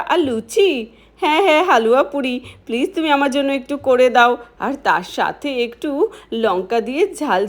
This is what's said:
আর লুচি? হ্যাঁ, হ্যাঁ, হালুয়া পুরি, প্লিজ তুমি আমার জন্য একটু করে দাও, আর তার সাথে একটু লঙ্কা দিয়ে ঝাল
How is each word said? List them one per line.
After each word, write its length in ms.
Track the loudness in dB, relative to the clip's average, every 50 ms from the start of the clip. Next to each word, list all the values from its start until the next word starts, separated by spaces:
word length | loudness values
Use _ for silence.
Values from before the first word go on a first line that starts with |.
| 0 0
আর 80 | 0 0 0
লুচি? 420 | 0 -2 -6 -6 -4 0 2 2 2 0 -2 -6 -10 -16 -20 -20 _ _ -4
হ্যাঁ, 200 | -2 0 2 2 2
হ্যাঁ, 180 | 4 4 2 4 4
হালুয়া 320 | 2 2 4 4 2 2 2 0
পুরি, 240 | -2 -4 -4 -4 -6 -6 -10 -14 -20 -18 _
প্লিজ 220 | -6 -4 -4 -4 -4 -4
তুমি 140 | -2 -2 0
আমার 200 | 0 0 0 0
জন্য 180 | 0 0 -2 -2 -2 -4
একটু 160 | -6 -6 -8 -4 0
করে 200 | 2 4 4 4 4
দাও, 220 | 6 4 4 4 2 -2 -8 -14 _ -8
আর 140 | -6 -6 -6 -2 0
তার 220 | 0 0 0 -2 -6 -4
সাথে 320 | -4 -2 -2 -4 -6 -8 -6 -4 -4 -4
একটু 240 | -4 -6 -8 -8 -6 -4 -2 -2 -4 -4 -8 -14 -10 -4 0 0
লঙ্কা 360 | 2 2 0 -2 -2 -2 -4 -2
দিয়ে 160 | -2 -2 -2 -2 -2 -2 -4
ঝাল 220 | -4 -2 0 0 0